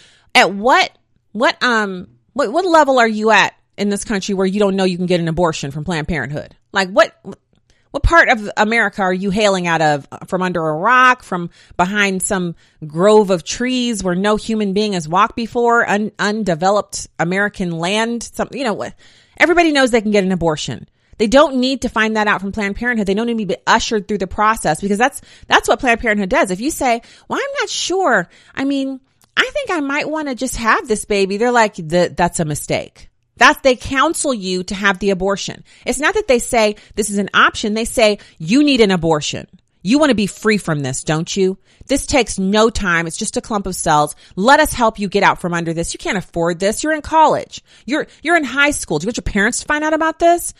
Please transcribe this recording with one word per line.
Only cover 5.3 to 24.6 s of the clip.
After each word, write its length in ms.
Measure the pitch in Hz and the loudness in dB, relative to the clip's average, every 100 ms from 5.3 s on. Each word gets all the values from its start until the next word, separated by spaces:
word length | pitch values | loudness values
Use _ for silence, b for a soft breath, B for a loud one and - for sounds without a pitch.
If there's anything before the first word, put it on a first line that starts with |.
| 165 170 - 139 | 0 0 -2 -8
from 140 | 147 | -8
Planned 240 | 151 160 151 | -6 -6 -4
Parenthood? 460 | 156 131 147 - _ _ | -6 -6 -8 -12 _ _
Like, 180 | 202 185 | -4 0
what, 260 | 233 330 _ - 247 _ _ _ _ _ | 2 2 _ -18 -18 _ _ _ _ _
what 120 | 285 | -4
part 260 | - 339 196 | 2 4 4
of 220 | 233 208 - | 2 -2 -2
America 460 | 214 233 202 - | 0 2 0 0
are 100 | 185 | -2
you 180 | 185 202 | 0 -2
hailing 360 | 202 208 190 175 | 0 2 2 0
out 160 | 160 | 2
of? 240 | 156 143 - - - | 2 0 -4 -16 -6
From 140 | 185 | -4
under 220 | 180 175 160 | -2 -2 -4
a 80 | |
rock? 480 | 156 208 254 254 247 | -2 2 4 4 2
From 280 | - 180 170 b b b | -2 -6 -8 b b b
behind 460 | 180 208 196 190 | 0 0 0 -2
some 320 | - 196 175 - b b 156 | -2 -4 -4 -8 b b -10
grove 440 | 156 202 214 196 | 2 6 6 6
of 140 | 180 | 0
trees 600 | - - 247 254 240 208 | -2 -6 -2 -2 -2 -2
where 100 | 185 | -2
no 220 | 175 208 214 | 0 0 0
human 360 | - 220 202 | -2 -4 -2
being 200 | 190 214 | -2 -2
has 160 | 185 151 | -4 -2
walked 260 | 185 226 | 0 0
before? 540 | - 226 247 240 233 - | -2 -6 0 2 2 2
Un-, 240 | 202 208 - | 0 -2 -4
undeveloped 880 | 196 220 196 156 185 208 - - - - | -4 -2 -2 0 2 0 -2 -10 -12 -6
American 540 | 165 190 208 - 180 | -2 0 -2 -2 -6
land? 500 | 165 170 214 226 233 | -4 -2 -2 -2 -4
Some, 260 | - - - | -8 -8 -6
you 120 | 254 | -4
know 100 | 254 | -6
what? 200 | 160 120 - b b b b | -4 -8 -14 b b b b
Everybody 340 | 311 349 330 | 2 4 4
knows 180 | 285 262 | 4 2
they 120 | 233 | 2
can 100 | 208 | 2
get 120 | 208 | 0
an 80 | 185 | 2
abortion. 560 | 185 165 151 - 110 - _ _ - | 0 0 -2 -6 -10 -14 _ _ -4
They 80 | 214 | 4
don't 300 | 262 311 262 | 6 6 2
need 260 | 262 269 | -2 -2
to 80 | 240 | -4
find 260 | 220 220 220 | -2 0 2
that 120 | 208 | 2
out 120 | 185 | 0
from 120 | 190 | -2
Planned 240 | 214 196 202 | -6 -6 -4
Parenthood. 300 | 240 226 196 | -4 -2 0
They 80 | |
don't 120 | 196 233 | -2 -2
need 120 | 226 | -4
to 160 | 185 | -4
be 80 | - - | -4 2
ushered 420 | 226 - 220 180 | 2 2 -4 -2
through 100 | 208 | -6
the 80 | 185 | -4
process, 540 | - 214 226 | 0 0 2